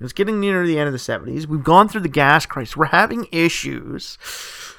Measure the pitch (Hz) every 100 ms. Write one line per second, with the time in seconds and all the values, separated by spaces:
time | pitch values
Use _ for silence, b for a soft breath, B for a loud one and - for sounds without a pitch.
0 | 123 - 202 214 202 185 175 151 147 127
1 | - 107 117 135 151 151 139 180 214 220
2 | 170 143 139 156 - 139 113 143 151 170
3 | 220 233 208 165 165 - 143 127 - -
4 | - - B B B B B